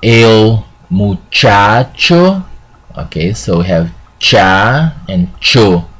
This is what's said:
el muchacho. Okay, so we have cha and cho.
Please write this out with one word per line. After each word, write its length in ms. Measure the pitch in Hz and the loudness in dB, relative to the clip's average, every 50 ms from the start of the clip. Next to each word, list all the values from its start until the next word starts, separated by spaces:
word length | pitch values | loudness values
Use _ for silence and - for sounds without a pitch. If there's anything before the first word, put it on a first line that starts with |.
el 640 | - 117 113 113 113 113 113 110 110 110 113 113 104 - - _ - - | 2 2 2 4 4 6 6 4 4 4 2 0 -4 -6 -18 _ -14 -6
muchacho. 1600 | 87 92 101 101 98 90 - - - - - - 175 - - 202 214 113 131 - - - - - 175 170 175 185 196 190 185 - - - - _ _ _ _ _ - | -4 -2 -2 -2 -2 -4 -8 -8 -6 -2 0 2 2 2 2 2 2 0 -2 -4 -6 -8 -4 0 2 2 2 2 0 -2 -6 -12 -14 -20 -20 _ _ _ _ _ -16
Okay, 360 | - - - - - 78 87 110 | -14 -14 -12 -8 -6 -4 -4 -4
so 240 | - - - 98 85 | -6 -6 -4 -2 -2
we 80 | 87 | -2
have 240 | 92 90 82 82 85 - - - - _ _ | 0 -2 -2 -2 -4 -6 -12 -20 -20 _ _
cha 760 | - - - 110 98 95 92 95 98 113 123 143 160 165 147 - - - | -4 0 2 2 2 2 2 2 0 0 0 0 -2 -2 -4 -6 -12 -8
and 200 | 98 92 87 87 - - | -4 -4 -4 -4 -6 -8
cho. 440 | - - - 131 110 101 92 85 85 - - | -6 -2 0 2 2 2 2 0 -2 -6 -14